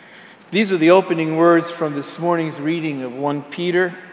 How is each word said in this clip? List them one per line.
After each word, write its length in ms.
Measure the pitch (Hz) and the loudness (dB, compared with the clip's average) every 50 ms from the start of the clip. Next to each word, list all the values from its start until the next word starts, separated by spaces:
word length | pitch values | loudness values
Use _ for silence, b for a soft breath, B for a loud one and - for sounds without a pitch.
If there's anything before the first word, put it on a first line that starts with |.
| B B B B B B B B B - | B B B B B B B B B -4
These 200 | - 202 220 190 | -2 0 0 0
are 60 | 190 165 | 0 4
the 120 | 160 165 | 6 6
opening 460 | 180 190 185 185 175 165 160 156 160 | 6 6 6 2 -2 -2 -2 -2 0
words 360 | 160 170 170 170 165 160 - - - | 4 4 6 6 4 2 -2 -6 -6
from 160 | 165 151 143 | -6 -4 -4
this 220 | 143 139 - - - | -6 -8 -10 -10 -6
morning's 420 | 165 175 175 165 160 156 139 139 | -2 -2 -2 -2 -2 -4 -6 -6
reading 420 | 143 156 170 170 156 160 143 135 | -4 -4 -4 -4 -4 -6 -6 -6
of 100 | 131 123 | -8 -10
One 320 | 120 131 143 143 143 147 139 - - | -8 -6 -4 -4 -4 -4 -8 -10 -10
Peter 420 | 175 175 180 170 180 185 175 175 - - - | -6 -4 -2 0 0 0 -2 -4 -10 -18 -20